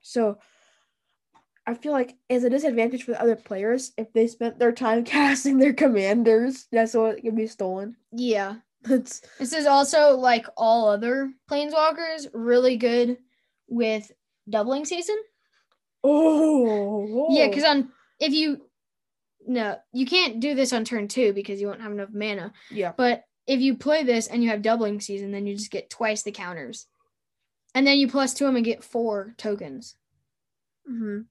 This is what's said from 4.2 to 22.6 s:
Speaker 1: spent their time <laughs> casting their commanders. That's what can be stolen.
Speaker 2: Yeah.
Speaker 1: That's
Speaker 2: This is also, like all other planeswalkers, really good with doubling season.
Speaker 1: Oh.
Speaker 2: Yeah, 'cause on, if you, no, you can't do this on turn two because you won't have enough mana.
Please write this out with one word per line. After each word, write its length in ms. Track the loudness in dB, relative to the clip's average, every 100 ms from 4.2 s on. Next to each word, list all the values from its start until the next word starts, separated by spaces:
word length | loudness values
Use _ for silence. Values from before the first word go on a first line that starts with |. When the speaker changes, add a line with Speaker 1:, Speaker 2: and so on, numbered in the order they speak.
| 0
Speaker 1:
spent 320 | 0 -6 0
their 120 | 0
time 300 | 2 0 0
<laughs> 20 | 0
casting 520 | 2 2 2 2 4
their 160 | 4
commanders. 960 | 4 2 2 2 2 4 4 2 -6 -2
That's 220 | 0 2
what 280 | 2 0 0
can 140 | -4 -2
be 120 | -4
stolen. 480 | -4 -6 -6 -10 -16 _
Speaker 2:
Yeah. 460 | -6 -2 0 -2 -10 _ _
Speaker 1:
That's 400 | 0 0 0 -16 -18 -12
Speaker 2:
This 120 | -6
is 120 | 0 4
also, 500 | 4 4 6 6 6
like 280 | 4 2 -2 -2
all 300 | 2 4 4
other 440 | 2 0 -2 -4 -10 _
planeswalkers, 800 | -4 0 2 2 0 -6 -8 -10
really 440 | -6 2 4 4 2
good 400 | 0 2 0 -2 _ _ _ _ _
with 440 | -2 0 -2 -6 _ _ _ -6
doubling 360 | -4 -2 -2 -4
season. 320 | -6 -4 -6 -8 _ _ _ _ _ _ _
Speaker 1:
Oh. 1200 | 2 4 4 4 2 2 2 0 -2 -4 -4 -2 0
Speaker 2:
Yeah, 200 | 2 2
'cause 140 | 2
on, 280 | 2 2 -2 _ _ _
if 140 | -2
you, 360 | 0 -2 -4 _ _ _ _ _ _ _ _ -6
no, 320 | -4 -4 -8 _
you 120 | -6 0
can't 340 | 0 0 -2
do 160 | -2 0
this 180 | 0
on 120 | -2 -4
turn 220 | -6 -6
two 260 | 0 0
because 260 | 0 -6 -8
you 60 | -8
won't 140 | -8
have 100 | -10
enough 180 | -10 -8
mana. 420 | -8 -6 -8 -10 _